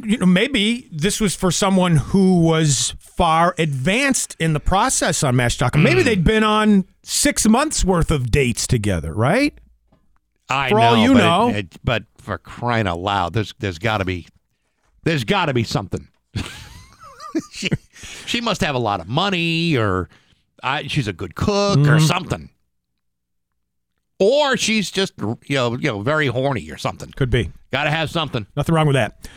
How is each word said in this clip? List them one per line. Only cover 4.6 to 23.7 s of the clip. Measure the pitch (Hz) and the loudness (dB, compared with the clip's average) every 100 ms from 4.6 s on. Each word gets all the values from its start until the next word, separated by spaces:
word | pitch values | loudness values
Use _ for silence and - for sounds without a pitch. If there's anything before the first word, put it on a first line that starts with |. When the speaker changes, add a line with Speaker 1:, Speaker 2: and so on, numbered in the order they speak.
| - 190 254 - 233 147 | 0 0 0 0 -2 0
Speaker 1:
on | 139 127 | 0 2
Match | 120 - | 0 0
dot | 127 | 0
com. | 151 | 4
Maybe | 220 370 | 4 4
Speaker 2:
Hmm. | 277 | 2
Speaker 1:
they'd | 202 | 2
been | 165 220 | 2 2
on | 214 214 214 196 - _ | 2 2 4 2 2 _
six | - - 294 285 220 | -8 0 0 2 2
months | 233 302 - | 4 2 0
worth | 185 175 - | 2 2 2
of | 151 123 | 0 4
dates | 147 123 104 - | 4 4 -2 -2
together, | 120 101 87 76 | 0 0 -2 -4
right? | 90 123 233 294 - _ _ _ _ _ _ _ _ - | -2 0 2 0 -4 _ _ _ _ _ _ _ _ -4
Speaker 2:
I | 135 131 | -2 2
Speaker 1:
For | 214 | 4
Speaker 2:
know, | |
Speaker 1:
all | 233 233 | 4 4
you | 240 | 6
Speaker 2:
but | 254 | 4
Speaker 1:
know. | 170 175 240 | 4 2 0
Speaker 2:
it, | 104 | -2
it, | 90 - | -6 -6
but | 131 110 - _ | -2 -2 -4 _
for | - 90 | -8 -8
crying | - - 120 113 95 | -8 -8 -2 0 -2
out | 85 | -2
loud, | 98 98 87 | -2 -2 0
there's, | 107 90 - | -2 -4 -6
there's | 101 80 | -6 -4
gotta | 110 107 92 | -2 -2 -2
be, | 87 - _ _ _ _ _ _ _ | -6 -10 _ _ _ _ _ _ _
there's | 160 156 | -2 -2
gotta | 104 196 160 | 0 0 0
be | 123 | -2
something. | 110 - 95 82 73 _ _ - | -2 -4 -6 -10 -12 _ _ -10
<laughs> | - - - 932 1047 - 554 494 640 - - | -10 -12 -20 -20 -20 -20 -20 -20 -10 -10 -10
She, | - 190 - _ - - - - | -10 -6 -6 _ -20 -20 -16 -8
she | 240 | -4
must | 233 180 | -4 -2
have | 165 | -2
a | 127 | -2
lot | 113 101 | -2 -2
of | 87 | -2
money, | 143 196 175 170 165 170 131 | -2 -2 -2 -2 -2 0 0
or | 107 92 87 _ _ _ _ _ | 0 0 -4 _ _ _ _ _
I, | 123 147 147 | -6 -6 -4
she's | 156 104 | -4 -4
a | |
good | 85 90 - | -6 -10 -4
cook, | - 202 202 143 | -2 0 2 4
or | 147 156 | 4 4
Speaker 1:
Mm-hmm. | 156 | 2
Speaker 2:
something. | 180 151 95 71 _ _ _ _ _ _ _ _ _ _ _ _ | 0 -4 -8 -10 _ _ _ _ _ _ _ _ _ _ _ _